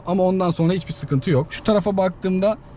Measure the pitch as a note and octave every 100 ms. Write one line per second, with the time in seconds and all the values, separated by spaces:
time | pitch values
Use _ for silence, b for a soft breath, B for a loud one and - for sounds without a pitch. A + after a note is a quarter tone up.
0 | E3+ F#3+ F#3 F#3+ F3 E3 E3 F#3 - -
1 | C#3+ C3+ G3 C3+ E3 - - G#3 G#3 G3
2 | F#3 - F#3+ F#3 G3+ G#3+ -